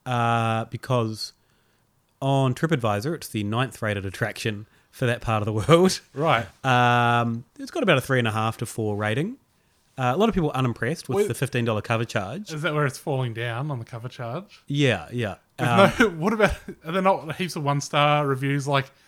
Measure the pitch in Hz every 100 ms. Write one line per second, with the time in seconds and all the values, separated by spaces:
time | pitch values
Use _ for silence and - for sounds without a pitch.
0 | - 123 117 117 113 113 117 117 - 123
1 | 110 110 - _ _ _ _ _ _ _
2 | _ - 135 139 131 123 160 156 113 104
3 | 127 170 - 107 101 117 127 - 110 101
4 | 98 - 110 - 117 104 107 _ _ -
5 | 123 120 - 107 104 107 95 165 185 -
6 | - 131 156 117 107 - 131 123 123 120
7 | 120 120 117 117 - - 269 349 220 135
8 | - 131 117 110 110 - 113 - 107 104
9 | 107 113 185 269 _ _ _ _ _ -
10 | 123 143 226 196 151 131 127 113 117 170
11 | - 196 208 120 127 123 117 107 - 113
12 | 117 113 95 151 214 156 160 151 143 -
13 | - 131 123 110 120 117 147 131 113 117
14 | 120 - 117 143 202 - - 143 139 98
15 | 73 120 107 87 _ - 123 120 196 -
16 | 226 165 180 226 202 - - - 160 185
17 | 190 170 165 151 180 165 143 143 - 151
18 | 147 147 143 131 139 143 139 139 131 _